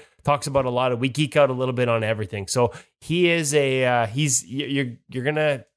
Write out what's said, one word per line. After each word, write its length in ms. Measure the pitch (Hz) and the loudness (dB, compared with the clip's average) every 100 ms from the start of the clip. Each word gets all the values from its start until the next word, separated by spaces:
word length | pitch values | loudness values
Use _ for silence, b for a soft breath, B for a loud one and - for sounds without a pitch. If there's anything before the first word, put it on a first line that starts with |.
| B B | B B
talks 240 | - 143 147 | 0 0 0
about 180 | 139 127 | -2 0
a 60 | |
lot 200 | 123 127 | 0 0
of, 80 | 120 | 0
we 80 | 131 | -2
geek 300 | 127 151 151 | -2 0 4
out 140 | 139 | 4
a 20 | |
little 200 | 127 127 | 2 -2
bit 140 | 123 120 | 0 0
on 160 | 117 | 0
everything. 440 | 107 110 104 104 98 | 0 -2 -4 -8 -4
So 260 | 127 120 B B _ | 0 0 B B _
he 300 | - 165 175 | -4 2 2
is 240 | 170 147 | 2 2
a, 320 | 151 139 131 127 | 2 2 2 2
uh, 220 | 123 113 | 2 0
he's, 360 | 123 151 - | 0 0 0
y-, 220 | - 131 139 | -4 -8 -4
you're, 260 | 139 127 117 _ | -2 -4 -6 _
you're 140 | 123 | -6
gonna 420 | 127 151 151 135 - | -2 0 0 -2 -6